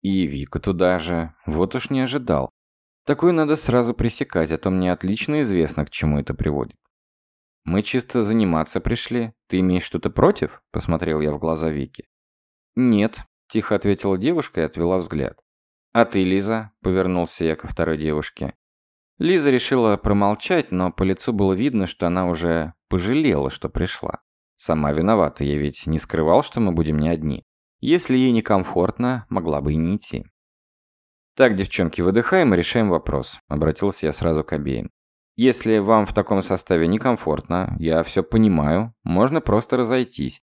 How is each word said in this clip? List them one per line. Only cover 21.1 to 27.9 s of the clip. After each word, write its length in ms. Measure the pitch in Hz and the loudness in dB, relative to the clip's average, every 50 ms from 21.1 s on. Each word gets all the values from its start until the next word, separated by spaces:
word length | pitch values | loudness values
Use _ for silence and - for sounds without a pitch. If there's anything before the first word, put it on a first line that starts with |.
| 95 - - - | 0 0 -2 -4
было 200 | 117 101 101 95 | 0 2 2 2
видно, 360 | 95 92 120 147 127 110 95 85 | 2 2 0 0 0 0 -2 -2
что 180 | - _ 87 | -4 _ -2
она 220 | 87 87 92 92 87 | 0 0 0 0 0
уже 460 | 85 78 85 85 82 82 78 80 - _ _ _ | -2 0 0 0 0 0 -2 -4 -8 _ _ _
пожалела, 640 | - 92 87 101 123 151 160 139 90 71 69 67 | -2 -2 0 0 0 2 2 2 2 2 0 -2
что 180 | - - - - | -4 -6 -10 -8
пришла. 520 | - - 87 92 - - - - - - _ _ _ _ _ _ _ | -4 -4 -4 -4 -4 -8 -8 -8 -8 -10 _ _ _ _ _ _ _
Сама 360 | _ - - 82 78 73 73 | _ -4 -2 -2 0 0 0
виновата, 500 | 73 76 82 101 113 104 85 73 - - 71 | 0 0 2 2 2 2 2 0 0 -4 -4
я 120 | 71 73 | -2 -2
ведь 300 | 73 73 73 71 - - | -2 -2 -4 -6 -6 -4
не 120 | 78 78 78 | -4 -4 -4
скрывал, 440 | - - - 82 78 78 87 127 - | -4 -4 -2 0 2 4 4 4 4
что 160 | - - 123 | 2 -4 -2
мы 100 | 113 95 | -2 0
будем 260 | 85 82 82 76 76 76 | 0 0 0 0 0 0
не 100 | 76 80 | 0 0
одни. 360 | 85 80 78 76 67 - _ _ _ _ _ _ _ _ | -2 -2 -2 -4 -6 -6 _ _ _ _ _ _ _ _
Если 360 | - 123 | 0 0